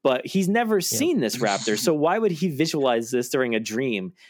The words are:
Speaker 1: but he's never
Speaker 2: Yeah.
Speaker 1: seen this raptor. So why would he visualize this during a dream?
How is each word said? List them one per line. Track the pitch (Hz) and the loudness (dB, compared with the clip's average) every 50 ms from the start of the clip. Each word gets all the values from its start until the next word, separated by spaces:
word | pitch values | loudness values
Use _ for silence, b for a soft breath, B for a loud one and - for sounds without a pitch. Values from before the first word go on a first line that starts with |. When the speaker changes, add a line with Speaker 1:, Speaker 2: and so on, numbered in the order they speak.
Speaker 1:
but | - 139 127 131 - | 2 2 2 2 0
he's | - - 190 190 175 | -2 0 0 2 2
never | 202 233 240 220 214 | 2 2 2 2 0
Speaker 2:
Yeah. | 190 | 0
Speaker 1:
seen | 170 - - - 285 359 320 208 | 0 0 -2 0 0 0 2 0
this | 123 104 - 123 | 0 0 0 0
raptor. | 117 104 98 98 107 113 107 - | 0 0 0 0 0 -2 -2 0
So | - 180 156 | 2 0 2
why | 151 147 165 190 226 | 2 2 2 2 2
would | 226 202 | 0 0
he | 170 143 185 180 | 0 0 -2 -2
visualize | 143 131 165 165 - 151 135 127 120 117 117 113 | 0 0 -2 -2 0 0 0 2 2 0 0 -2
this | 127 123 123 - | -2 -2 -2 0
during | - 135 131 120 113 | 0 0 0 0 0
a | 110 | -2
dream? | 110 107 107 120 135 127 110 98 92 90 b b b | -2 -4 -4 -4 -2 -2 -2 -4 -4 -8 b b b